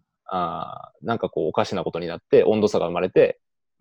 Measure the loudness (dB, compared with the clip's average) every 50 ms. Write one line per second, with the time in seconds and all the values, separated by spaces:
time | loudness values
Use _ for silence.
0 | _ _ _ _ _ -8 -6 -4 -4 -4 -6 -8 -10 -10 -12 -16 -18 -20 _ -12
1 | -6 -6 -4 -4 -4 -4 -4 -2 -4 -2 -2 -2 -2 -2 -4 -4 -4 -4 -6 -6
2 | -8 -8 -8 -8 _ 4 4 6 6 6 4 4 2 2 2 0 -2 -2 -2 -2
3 | -2 0 4 4 4 4 2 _ _ _ _ _ _ _ _ -8